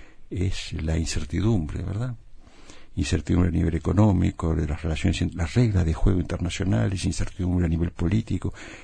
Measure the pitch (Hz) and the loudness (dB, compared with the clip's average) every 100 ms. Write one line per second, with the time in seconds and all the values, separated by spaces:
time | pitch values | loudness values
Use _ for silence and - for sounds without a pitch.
0 | - - - - 92 - - 82 78 82 | -18 -18 -8 -2 -2 -2 -4 -4 -2 0
1 | 82 - - 87 101 110 73 85 87 95 | 0 -2 -2 0 2 2 0 -4 -6 -4
2 | 127 113 - - - - - - - - | -6 -8 -14 -18 -18 -20 -18 -16 -8 -4
3 | - 82 - 87 90 85 85 82 85 87 | 0 0 2 4 4 2 2 0 2 4
4 | 107 90 87 - 82 80 78 76 82 80 | 6 4 2 0 0 0 0 -2 -2 0
5 | 92 76 87 - 82 117 120 95 82 76 | 0 2 -2 -2 0 2 4 4 2 2
6 | 98 92 - 90 90 - 92 113 107 92 | 2 2 0 -4 -4 -2 0 0 0 0
7 | 90 - 92 - 90 90 85 82 87 - | -2 -2 -2 -2 0 2 2 2 0 0
8 | 85 - - 92 95 - - - | 0 0 0 -2 -4 -8 -14 -16